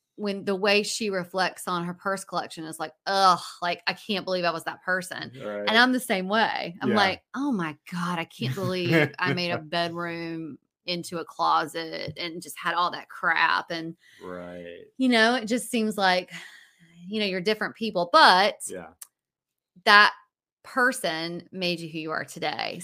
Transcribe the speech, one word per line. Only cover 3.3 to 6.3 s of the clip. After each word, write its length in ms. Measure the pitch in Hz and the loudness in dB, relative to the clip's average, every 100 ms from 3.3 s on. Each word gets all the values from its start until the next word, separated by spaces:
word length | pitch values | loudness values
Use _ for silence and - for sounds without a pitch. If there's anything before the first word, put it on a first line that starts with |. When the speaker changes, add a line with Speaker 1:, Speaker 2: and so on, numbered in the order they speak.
| 170 - - | 6 0 -6
Speaker 1:
like, 200 | 175 - - | -4 -4 -4
I 60 | |
can't 300 | 180 - 196 185 | -6 -4 -4 -2
believe 180 | 185 | -2
I 80 | 170 | 0
was 140 | 165 160 | -2 -6
that 180 | - | -8
person." 480 | - 185 180 - - 131 | -4 -4 -4 -10 -12 -12
Speaker 2:
Right. 200 | 107 208 208 | -8 -4 2
Speaker 1:
And 40 | |
I'm 220 | 220 254 | 6 6
the 60 | 254 | 4
same 280 | - 190 | 0 -2
way. 480 | 185 | 0